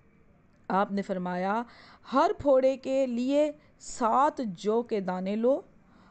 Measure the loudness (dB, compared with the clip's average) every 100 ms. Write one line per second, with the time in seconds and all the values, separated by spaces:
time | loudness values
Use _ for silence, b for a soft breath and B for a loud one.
0 | _ _ _ _ _ _ -4 -2 0 -2
1 | -4 -4 -4 -4 -2 -4 -6 B B B
2 | -4 0 2 2 2 4 4 0 -2 0
3 | 0 -2 0 2 2 -2 B B -14 -2
4 | 0 4 2 0 -6 -4 -2 -2 0 -4
5 | -4 -4 -4 0 2 0 -4 -20 b b
6 | b